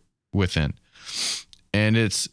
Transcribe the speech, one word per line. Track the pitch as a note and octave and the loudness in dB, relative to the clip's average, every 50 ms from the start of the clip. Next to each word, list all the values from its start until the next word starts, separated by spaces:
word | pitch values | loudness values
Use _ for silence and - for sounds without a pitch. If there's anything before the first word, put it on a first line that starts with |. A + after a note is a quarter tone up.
| _ _ _ _ _ _ | _ _ _ _ _ _
within. | - G2+ F#2+ E2+ - E2 D2 - - - _ _ _ - - - - - - - - - - _ - - _ _ - | -2 0 0 0 0 0 -2 -2 -4 -8 _ _ _ -20 -16 -10 -8 -6 -4 -4 -6 -8 -10 _ -20 -20 _ _ 0
And | G#2 G#2+ G#2+ A2 | 2 2 4 4
it's, | A2+ A2 G2+ - - - - | 4 2 2 0 -4 -6 -4